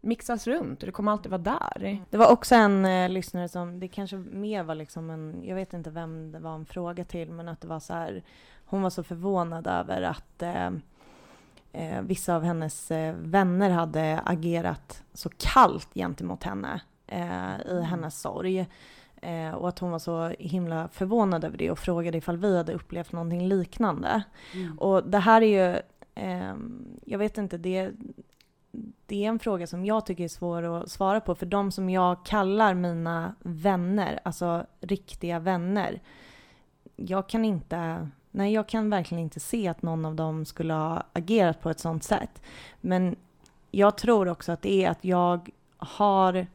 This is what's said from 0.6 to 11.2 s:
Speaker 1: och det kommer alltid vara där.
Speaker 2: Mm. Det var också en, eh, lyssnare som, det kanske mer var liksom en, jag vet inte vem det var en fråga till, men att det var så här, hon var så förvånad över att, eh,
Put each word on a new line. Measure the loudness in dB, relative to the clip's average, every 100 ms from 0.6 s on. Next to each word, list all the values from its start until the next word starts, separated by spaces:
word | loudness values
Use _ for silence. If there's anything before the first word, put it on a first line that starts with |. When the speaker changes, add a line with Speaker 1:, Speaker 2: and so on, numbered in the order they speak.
| -2 -8
Speaker 1:
och | -10
det |
kommer | -2 0
alltid | 0 -2
vara | -4
där. | -2 -2 -2 -4
Speaker 2:
Mm. | -6 -6 -4
Det | 6
var | 8
också | 8 8
en, | 8 8 6
eh, | 4 4 2
lyssnare | 0 -4 -6 -6
som, | -6 -8 -8
det | -10
kanske | -8 -10 -10
mer | -12 -8 -4 -4
var | -4
liksom | -6 -8 -10 -10
en, | -10 -10 -10
jag | -8
vet | -8 -6
inte | -8 -10
vem | -10 -10 -10 -12
det | -12
var | -12
en | -12 -10
fråga | -8 -8 -8
till, | -8 -8 -10
men | -10 -12
att | -12
det | -10
var | -10
så | -8
här, | -8 -6 -8 -12 -20 -20 -20
hon | -6 -2
var | -2
så | -2
förvånad | -8 -6 -2 0 0 -4 -2
över | -2 -2 -2
att, | -2 -4 -12 _
eh, | -6 -2 -4 -4 -10 _ -20 -20